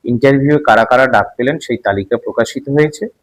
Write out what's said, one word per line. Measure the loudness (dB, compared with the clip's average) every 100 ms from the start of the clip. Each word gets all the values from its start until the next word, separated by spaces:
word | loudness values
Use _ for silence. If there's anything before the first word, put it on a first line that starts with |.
ইন্টারভিউ | -4 0 2 2 2 2 4
কারা | 2
কারা | 4 2 2
ডাক | 2 0 -4
পেলেন | -4 -4
সেই | -6 -4
তালিকা | -2 -4 -4 -6
প্রকাশিত | -4 -4 -4 -6 -4
হয়েছে। | 0 0 -2 -12 _